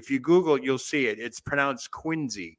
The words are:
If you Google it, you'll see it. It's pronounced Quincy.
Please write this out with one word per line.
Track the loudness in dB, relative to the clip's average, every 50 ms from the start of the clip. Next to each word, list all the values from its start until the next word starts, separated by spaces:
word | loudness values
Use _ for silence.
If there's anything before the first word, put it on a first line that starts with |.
If | -4 -2
you | -2 -2
Google | 4 6 6 6 6 6 2
it, | 2 4
you'll | 0 -2 -2
see | -2 -2 -2 0 0
it. | 0 -2 -2
It's | -6 -10 -10 -10
pronounced | _ -4 0 0 0 0 0 -4 -8 -12
Quincy. | -14 -10 -6 -6 -4 -4 -4 -6 -6 -8 -12 -12 -14